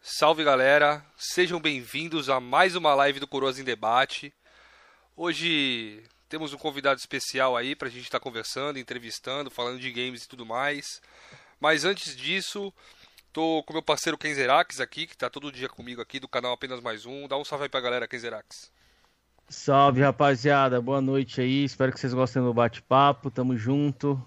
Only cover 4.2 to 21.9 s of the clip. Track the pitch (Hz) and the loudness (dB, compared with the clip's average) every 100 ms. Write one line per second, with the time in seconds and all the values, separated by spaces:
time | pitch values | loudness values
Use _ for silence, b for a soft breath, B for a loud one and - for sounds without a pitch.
4.2 | 143 _ b b b b b b b - | -12 _ b b b b b b b -6
5.2 | 175 151 170 156 135 120 110 107 113 _ | -4 -2 0 0 0 -2 -6 -14 _ _
6.2 | _ 156 156 139 156 139 139 135 - 135 | _ -10 -8 -6 -6 -2 0 0 -4 -6
7.2 | - 131 131 120 127 151 131 123 123 127 | -4 0 0 0 -4 -6 -8 -10 -6 -6
8.2 | 135 117 104 131 143 139 120 123 117 - | -4 -8 -8 -6 -6 -8 -10 -12 -10 -12
9.2 | - 135 139 - 123 127 127 120 127 123 | -8 -8 -8 -6 -6 -6 -8 -6 -6 -8
10.2 | - 123 113 117 139 143 - - b b | -16 -16 -8 -4 -2 -4 -10 -16 b b
11.2 | b b b b 147 160 165 196 165 131 | b b b b 2 4 2 -2 -6 -8
12.2 | 135 190 - 208 196 _ b b b b | -4 -4 -4 -8 -10 _ b b b b
13.2 | _ - 160 160 - 160 156 147 165 151 | _ -2 0 0 -2 -4 0 0 0 -4
14.2 | 151 143 127 147 175 - 123 147 165 - | -4 -2 4 4 2 -4 -8 -8 -12 -6
15.2 | 123 143 143 123 131 - 120 120 113 135 | -8 -6 -12 -10 -10 -10 -14 -12 -12 -12
16.2 | 127 127 123 120 131 127 120 110 117 139 | -6 -6 -4 -6 -8 -8 -8 -10 -12 -14
17.2 | 143 139 147 143 143 135 123 123 117 123 | -6 -6 -4 -8 -6 -4 -4 -4 -6 -8
18.2 | 117 110 _ - - _ _ _ _ _ | -10 -12 _ -20 -20 _ _ _ _ _
19.2 | _ _ _ - - 139 143 127 139 - | _ _ _ -8 2 6 6 6 4 4
20.2 | 143 131 139 139 135 123 120 139 135 139 | 2 4 4 4 4 2 0 0 0 0
21.2 | 127 - 127 135 139 - 131 | -2 -2 0 0 0 0 0